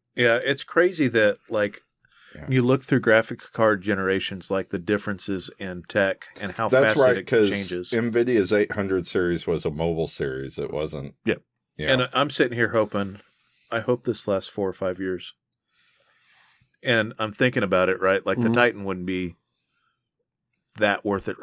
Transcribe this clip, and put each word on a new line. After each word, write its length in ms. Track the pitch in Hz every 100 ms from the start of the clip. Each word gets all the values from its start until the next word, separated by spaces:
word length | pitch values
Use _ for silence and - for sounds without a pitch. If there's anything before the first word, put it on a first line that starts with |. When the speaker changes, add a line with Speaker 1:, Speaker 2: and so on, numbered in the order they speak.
| _ -
Speaker 1:
Yeah, 240 | 120 120
it's 200 | 131 139
crazy 440 | - 160 180 165 131
that, 280 | 110 104 98 -
like, 320 | 110 104 - _ _ _ _ - -
Speaker 2:
Yeah. 100 | 143
Speaker 1:
you 120 | 131
look 220 | 120 131
through 160 | - 131
graphic 380 | 113 110 - 120 -
card 300 | - 110 101
generations, 680 | 98 98 95 95 - 95 -
like, 180 | 95 90
the 80 | 98
differences 680 | 87 104 - 98 - 95 - -
in 240 | 95 90 -
tech 360 | 107 98 - - -
and 120 | 101
how 160 | 101 110
Speaker 2:
That's 240 | 131 113
Speaker 1:
fast 60 | 107
Speaker 2:
right, 180 | 127 107
Speaker 1:
it 100 | -
Speaker 2:
'cause 220 | 117 101
Speaker 1:
changes. 400 | 101 92 90 90
Speaker 2:
nvidia's 640 | 117 117 117 120 117 92
eight 200 | 104 104
hundred 320 | 107 98 92 85
series 400 | 101 87 85 -
was 180 | 80 82
a 60 |
mobile 360 | 73 85 82 76
series. 500 | - 71 65 67 -
It 140 | 73
wasn't. 440 | 73 78 73 71 - -
Speaker 3:
Yep. 160 | - _ _ _ -
Speaker 2:
Yeah. 140 | 143
Speaker 1:
And 160 | 131 127
I'm 160 | 131 143
sitting 280 | - 131 120
here 120 | 113
hoping, 500 | 117 107 104 101 101 _ _ _ _ -
I 80 | 117
hope 220 | 110 123 -
this 220 | 107 -
lasts 220 | 98 -
four 200 | - 95
or 40 |
five 260 | - 95 92
years. 340 | 95 90 - - _ _ _ _ _ _ _ _ _ _ _ _ _ _
And 300 | 135 113 107 -
I'm 160 | 110
thinking 300 | 104 127 131
about 260 | 98 92 92
it, 100 | 90
right? 240 | 92 95 101
Like, 120 | 98
the 60 |
Speaker 3:
Mm-hmm. 100 | 113
Speaker 1:
Titan 300 | 117 120 104 98
wouldn't 200 | 92 90
be 280 | 92 90 82 _ _ _ _ _ _ _ _ _ _ _ _ _ -
that 260 | 104 98
worth 240 | 104 98 104
it. 100 | -